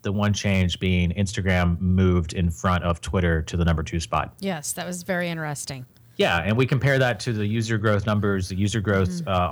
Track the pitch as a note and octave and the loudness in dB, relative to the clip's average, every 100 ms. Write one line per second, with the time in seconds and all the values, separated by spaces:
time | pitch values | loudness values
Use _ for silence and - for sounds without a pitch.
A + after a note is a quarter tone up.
0 | G#2 G2 G#2 G2+ G#2 F#2+ F2+ - F#2+ F2+ | -4 0 0 0 0 2 0 0 0 2
1 | F2 F2 F#2+ - F#2 F2+ F2 E2+ F#2 F#2 | 2 0 -2 -2 0 2 2 2 2 4
2 | F#2 F2+ D#2+ F#2+ F2 D#2+ G2 F2 F2 E2 | 4 2 0 0 -2 0 0 0 0 -4
3 | - G2 F2 E2 D#2 F2 E2+ D#2+ D2+ E2+ | -2 0 2 0 -2 0 2 0 -2 -6
4 | - D#2 C2+ - G3 E3 - - E3+ F3+ | -2 -4 -4 -6 -8 -6 -8 -8 -8 -8
5 | E3+ F3 F3 E3 D3+ C#3+ - C3+ B2+ _ | -4 -4 -4 -6 -6 -8 -10 -12 -14 _
6 | - - F#3+ E2+ F2+ A2+ B2+ C3+ C#3 C3+ | -8 0 2 2 2 2 2 2 2 4
7 | B2+ G2+ B2 G#2+ G#2 A2+ A2 A2 A2+ G2+ | 2 0 -4 -2 -2 -2 0 0 2 2
8 | G2+ G#2 G#2 G2 F#2 F#2+ G2+ A2 G#2 G2 | 2 0 0 0 -2 -2 0 0 2 2
9 | F#2 F2 E2 F2+ E2+ | 2 0 -2 0 0